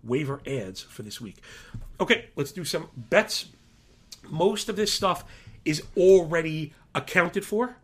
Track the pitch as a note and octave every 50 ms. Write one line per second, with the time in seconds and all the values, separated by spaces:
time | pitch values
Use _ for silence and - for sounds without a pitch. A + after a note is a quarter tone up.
0 | - A2 B2 C#3+ D#3 C3+ C#3 C#3 - - C#3 C3 G2+ F#2+ F#2+ - - - - -
1 | G#2+ G#2+ - - A#2+ G2+ - - - - - - - - - - - - - -
2 | F#3+ - A#3 A3 - - _ - C#3 - - F#3 E3 - - E3 A2 - - C3+
3 | A2+ - D#3+ G3+ G#3+ - - - - - - _ _ _ _ _ _ _ - _
4 | - _ - _ - - - D#3+ F3 G3+ A3+ G#3 - - G#3 F#3+ G#3+ G3+ - -
5 | G#3 F#3+ F3 - - - - - - - - - - D#3 D#3 C3 - - - G3+
6 | F3+ F#3 F#3+ F#3 E3+ D#3 E3 E3 E3 D#3+ D#3 D#3 D#3 C#3+ - - - _ _ -
7 | - - - F#3+ E3+ F3 E3+ G3+ G3 - G#3 G#3+ B3 B3+ B3 -